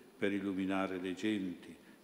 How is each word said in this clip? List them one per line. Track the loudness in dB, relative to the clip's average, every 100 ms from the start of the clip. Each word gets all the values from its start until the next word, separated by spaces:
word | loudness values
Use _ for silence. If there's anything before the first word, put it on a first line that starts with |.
| -18 0
per | 2
illuminare | 2 0 0 2 2 2 0
le | -2 0
genti | 0 2 0 -4 -10 -16 -18 -12